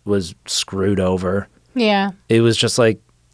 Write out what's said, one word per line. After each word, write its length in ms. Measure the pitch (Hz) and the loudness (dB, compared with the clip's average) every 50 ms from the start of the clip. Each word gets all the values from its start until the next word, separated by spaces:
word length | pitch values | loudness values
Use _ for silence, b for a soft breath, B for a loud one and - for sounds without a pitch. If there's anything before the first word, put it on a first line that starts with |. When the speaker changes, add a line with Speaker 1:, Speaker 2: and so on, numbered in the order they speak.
| - | -4
Speaker 1:
was 300 | 101 101 98 90 82 - _ _ | -2 -2 -2 -2 -4 -12 _ _
screwed 540 | - - - - - - 98 95 101 101 95 | -8 -8 -8 -6 -6 -4 -2 0 0 0 0
over. 480 | 92 92 92 90 92 90 95 101 98 - _ _ _ _ - | 0 0 0 -2 -2 -2 -4 -4 -6 -8 _ _ _ _ -4
Speaker 2:
Yeah. 360 | 254 226 214 202 196 196 202 185 _ _ - | -2 0 0 2 0 0 -2 -6 _ _ 0
Speaker 1:
It 140 | 113 113 | 2 4
was 140 | 117 117 110 | 4 4 2
just 220 | - - 110 - - | 0 -2 -2 2 2
like, 220 | 117 113 107 - _ _ _ _ _ _ | 2 2 2 -2 _ _ _ _ _ _